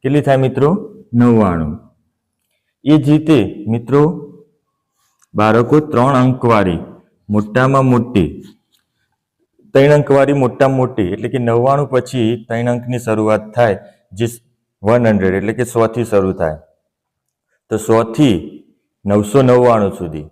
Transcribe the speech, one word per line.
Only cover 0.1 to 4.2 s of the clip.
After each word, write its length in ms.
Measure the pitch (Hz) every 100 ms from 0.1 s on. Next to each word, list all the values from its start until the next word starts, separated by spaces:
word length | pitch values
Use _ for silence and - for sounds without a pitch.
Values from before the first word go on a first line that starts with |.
| 143
થાય 160 | 135 135
મિત્રો? 320 | 131 131 143 202 - - -
નવ્વાણું. 600 | 120 120 113 101 82 78 78 _ _ _ _ _ _ _ _ _ _
એ 140 | 135 151
જ 120 | 131
રીતે 280 | 151 156 147 92 - -
મિત્રો 340 | 117 120 139 151 165